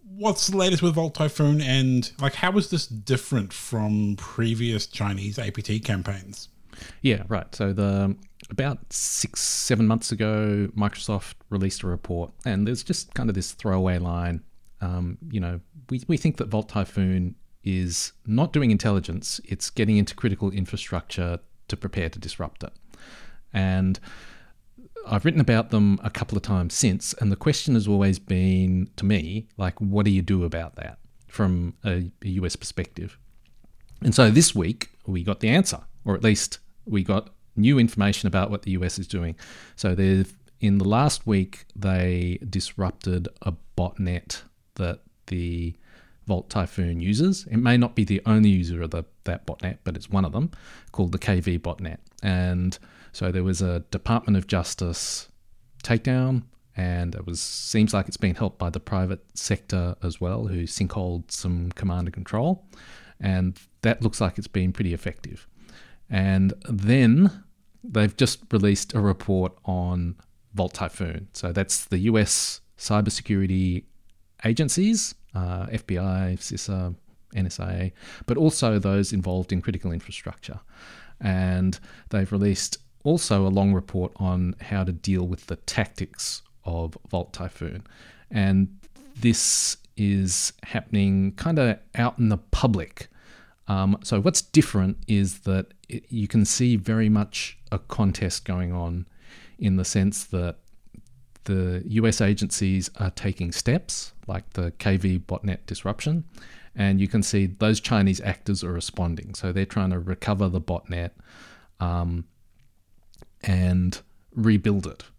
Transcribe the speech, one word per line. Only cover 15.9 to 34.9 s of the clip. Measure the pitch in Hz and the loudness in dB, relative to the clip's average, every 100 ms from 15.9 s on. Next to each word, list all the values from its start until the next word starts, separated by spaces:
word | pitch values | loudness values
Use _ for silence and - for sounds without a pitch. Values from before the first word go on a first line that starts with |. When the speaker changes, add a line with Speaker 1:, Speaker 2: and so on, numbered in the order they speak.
Speaker 2:
"We, | 131 - | -8 -2
we | 165 | 0
think | 160 - | 0 0
that | 120 | -2
Volt | 107 104 | -2 -2
Typhoon | 107 95 - 95 92 90 - - - | -2 -2 0 2 2 -2 -6 -20 -10
is | - 92 90 85 - - - | -4 -2 -2 -4 -6 -10 -2
not | 113 131 | 0 2
doing | 147 131 | 2 4
intelligence, | 104 113 98 87 85 - - | 4 4 0 0 -6 -6 -10
it's | - 98 - | -8 -8 -6
getting | - 107 107 | -2 2 4
into | 98 | 2
critical | - 120 95 98 | 0 -2 0 -2
infrastructure | 98 92 - - 87 - - 87 85 - - - | -2 -4 -6 -6 -6 -6 -4 -4 -4 -10 -20 -10
to | 101 | -8
prepare | 98 104 82 | -6 -4 -4
to | 85 | -6
disrupt | - - 82 - | -12 -8 -10 -10
it." | - - - - - - - - - | -14 -14 -20 -20 -20 -18 -16 -16 -6
And | 98 95 92 95 92 - - - - - - _ - - - - | 0 2 2 2 0 -4 -18 -18 -20 -20 -20 _ -20 -20 -18 -2
I've | 104 | 0
written | 143 - | 2 4
about | 131 113 113 | 4 4 4
them | 110 101 98 | 4 4 4
a | 104 | -2
couple | - - 104 | -6 -4 -4
of | |
times | - 98 87 | 0 0 0
since, | - 113 92 - | 2 2 2 -4
and | - 107 | -2 0
the | 98 | 2
question | - 143 - | 0 0 2
has | 120 104 | 2 4
always | 101 98 92 | 4 4 2
been | - 92 92 92 92 92 92 - | 0 2 4 4 4 2 0 -2
to | |
me, | 101 104 78 101 110 - | 2 2 0 -6 -8 -6
like, | 92 - | -4 -2
"What | 104 101 | -2 2
do | 104 | 4
you | 95 | 4
do | 87 95 | 2 0
about | 87 82 82 - | 0 -4 -8 -10
that | - - - - - | -14 -14 -20 -20 -16
from | - 101 90 87 - | 0 2 2 -2 -4
a, | 104 90 87 - | -2 -2 -4 -8
a | 98 | -6
U | 95 | -2
S | 90 - | -2 -6
perspective?" | - - 87 - 95 - - - _ - - - - - | -10 -8 -8 -8 -14 -14 -20 -20 _ -20 -20 -20 -20 -2
And | 135 | 2
so | 107 120 | 6 8
this | 117 165 | 8 6
week | 107 85 117 - | 2 0 -2 -8